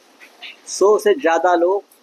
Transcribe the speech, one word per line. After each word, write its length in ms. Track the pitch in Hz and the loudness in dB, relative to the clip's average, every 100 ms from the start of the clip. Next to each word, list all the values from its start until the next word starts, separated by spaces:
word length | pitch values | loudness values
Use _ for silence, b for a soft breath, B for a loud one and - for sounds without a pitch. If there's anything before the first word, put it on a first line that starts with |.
| _ _ - _ - - - | _ _ -20 _ -20 -20 -14
सौ 280 | - 196 208 | 0 2 2
से 160 | 214 | 2
ज़्यादा 400 | 180 160 165 180 175 | 0 0 0 0 0
लोग 280 | 175 202 - _ | 0 -2 -6 _